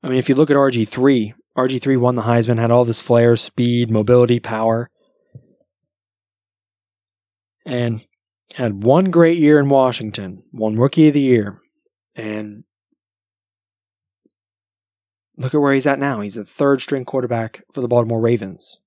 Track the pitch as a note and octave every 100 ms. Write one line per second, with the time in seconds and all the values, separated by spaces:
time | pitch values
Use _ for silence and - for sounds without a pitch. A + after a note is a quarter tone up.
0 | - C3 B2+ C3+ D3+ C#3 C#3 B2 A2 -
1 | C3 C3 A2 - _ - B2+ C3 C#3 C3
2 | A#2+ B2 A2 A#2+ A2+ A#2 A#2 A#2+ A#2+ A2
3 | - A#2+ A#2+ A#2 - - A#2+ A#2+ A#2+ A2
4 | G#2+ B2 A#2+ A#2+ - A2 A2+ A2+ A#2+ _
5 | _ _ _ - _ _ _ _ _ _
6 | _ _ _ _ _ _ _ _ _ _
7 | _ _ _ _ _ _ - B2 A#2+ A2+
8 | _ _ _ _ _ - A#2+ G2 A#2 D3+
9 | F#3+ E3+ E3 E3+ D3 D3+ C#3 C#3 C3 B2
10 | G#2+ G#2 G2 G2 _ A#2+ A2 G#2+ C3+ -
11 | D#3 C#3+ C3+ A#2+ G2+ G2 _ _ _ _
12 | _ - A2 G#2+ G#2+ G#2 _ _ _ _
13 | _ _ _ _ _ _ _ _ _ _
14 | _ _ _ _ _ _ _ _ _ _
15 | _ _ _ - B2+ D3+ C#3+ C#3 C#3 C#3
16 | C#3 A#2+ G#2 A2 G2+ - C#3+ C#3 - C#3
17 | B2+ C3+ B2 A#2 A2+ - _ - B2 A#2+
18 | A2+ A2+ A2+ A#2 G2 E2 - -